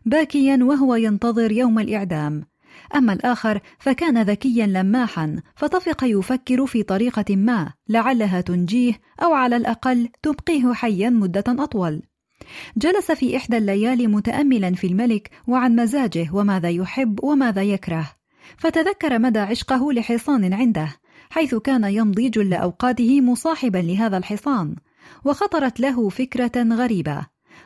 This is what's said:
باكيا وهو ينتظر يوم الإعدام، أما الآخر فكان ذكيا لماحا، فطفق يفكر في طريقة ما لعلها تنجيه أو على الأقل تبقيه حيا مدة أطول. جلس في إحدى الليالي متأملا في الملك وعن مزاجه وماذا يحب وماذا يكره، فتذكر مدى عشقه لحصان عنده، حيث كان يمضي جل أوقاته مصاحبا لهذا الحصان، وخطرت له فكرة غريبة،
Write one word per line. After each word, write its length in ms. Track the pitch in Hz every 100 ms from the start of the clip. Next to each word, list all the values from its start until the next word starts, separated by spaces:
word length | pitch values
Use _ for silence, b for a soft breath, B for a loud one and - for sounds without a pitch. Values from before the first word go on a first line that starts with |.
| 226
باكيا 540 | 294 311 294 269 277
وهو 340 | 247 285 269 233
ينتظر 560 | 220 202 233 226 226
يوم 280 | 226 254 220
الإعدام، 640 | 208 214 190 160 151 151 147 B B B B -
أما 180 | 240
الآخر 460 | 190 254 240 220 202 B -
فكان 420 | 269 254 339 233
ذكيا 460 | 202 202 269 233 208
لماحا، 680 | 185 190 240 233 - 156 151 b -
فطفق 480 | 294 359 359 302
يفكر 600 | 254 202 185 254 - 254 269
في 180 | 226
طريقة 520 | 202 190 240 220 202 196
ما 380 | 214 233 165 - -
لعلها 520 | 226 233 247 208 180
تنجيه 520 | 180 180 175 233 247 220 b -
أو 100 | 339
على 240 | 294 254 240
الأقل 520 | 226 226 262 247 233 -
تبقيه 500 | 302 285 - 311 247
حيا 360 | 233 233 190 220
مدة 340 | 240 190 190 208
أطول. 540 | 247 294 214 175 151 - _ _ B B B B 226
جلس 340 | 285 381 -
في 260 | 311 247 262
إحدى 200 | - 233
الليالي 500 | 202 196 226 254 233
متأملا 640 | 208 226 240 285 247 185
في 140 | 180 185
الملك 420 | 185 240 214 - B -
وعن 280 | 254 247 233
مزاجه 540 | 233 285 240 165 165
وماذا 360 | 190 202 190 170
يحب 540 | 175 185 - 247 202
وماذا 400 | 269 294 247 190
يكره، 480 | 196 190 - 165 151 - B B B -
فتذكر 600 | 330 320 330 403 320 226
مدى 200 | 247 220
عشقه 540 | 202 240 - 262 285
لحصان 600 | 240 220 233 - 269 185
عنده، 360 | 196 247 185 156 - b b b
حيث 260 | 320 302 226
كان 280 | 269 262
يمضي 460 | 202 208 214 196 254
جل 240 | 220 196
أوقاته 680 | 175 180 - 247 247 233 277
مصاحبا 560 | 247 247 330 320 254 185
لهذا 400 | 170 190 226 190
الحصان، 580 | 185 208 285 247 156 170 B B B B 277
وخطرت 540 | 285 403 330 262 -
له 300 | 269 247 208
فكرة 640 | - 254 247 240 247 233
غريبة، 520 | 226 247 196 151 143 - _ B B